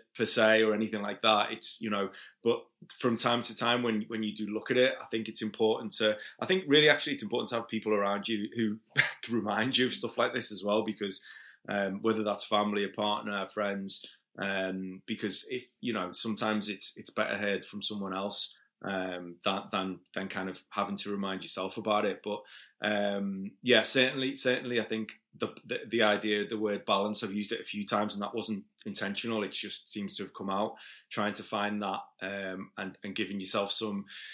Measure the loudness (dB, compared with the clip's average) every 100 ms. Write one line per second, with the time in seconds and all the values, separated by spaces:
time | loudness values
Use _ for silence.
0 | _ 0 4 6 8 8 6 2 0 -4
1 | -6 0 2 4 2 2 4 4 2 0
2 | -2 -4 -20 _ 0 0 -2 -16 -10 -2
3 | 2 4 4 4 2 2 2 2 2 0
4 | -2 -4 -4 -4 -4 -4 0 4 4 2
5 | -6 -6 -2 -2 -2 2 2 2 2 2
6 | 2 0 -6 -6 0 0 4 6 8 6
7 | 2 -2 -2 0 0 -2 -2 -4 0 2
8 | 2 -2 -2 -2 -2 -2 -2 -2 _ 0
9 | 0 -2 -4 -2 0 0 0 2 2 2
10 | 0 0 0 2 2 2 0 0 0 -4
11 | -2 -4 -4 -18 -20 -16 -6 -2 -2 -2
12 | 0 0 0 0 2 2 2 0 -2 -2
13 | -2 -2 -4 -6 -4 -2 -2 -2 0 0
14 | -2 -20 _ -8 -4 -2 -4 -4 -8 -10
15 | -10 -6 0 0 0 -6 -10 -10 -6 -4
16 | -2 0 2 0 0 0 0 0 -2 -2
17 | -6 -2 -2 -2 -2 -2 -4 -2 -2 -2
18 | -6 -4 0 2 0 -4 _ _ -6 -4
19 | -4 -6 -10 -6 -2 -2 -4 -4 -4 -6
20 | _ -8 -6 -6 -6 -6 -6 -4 -2 -2
21 | -2 -2 -4 -2 0 0 0 -4 0 2
22 | 2 -2 -6 -8 -8 -20 -20 -6 -2 0
23 | 0 0 -2 -4 -8 -2 6 6 8 6
24 | 4 2 0 4 4 2 0 -2 -2 -2
25 | -4 -10 _ -6 -6 -6 -8 -8 -2 2
26 | 4 4 2 0 -2 -2 -2 -2 2 2
27 | 2 0 0 -2 -2 -4 -4 -4 0 0
28 | 0 -4 -6 -4 -4 -4 -8 _ -4 -2
29 | -2 -4 -4 -2 -2 -4 -4 -6 -4 -4
30 | -4 -6 -8 -8 -4 -2 -2 -4 -18 -20
31 | -8 -4 -2 0 0 0 0 -2 -4 -4
32 | -8 -10 -8 -6 -6 -8 -10 -10 -10 -10
33 | -8 -6 -4 -2 2 2 2 0 -2 -4
34 | -8 -14 -16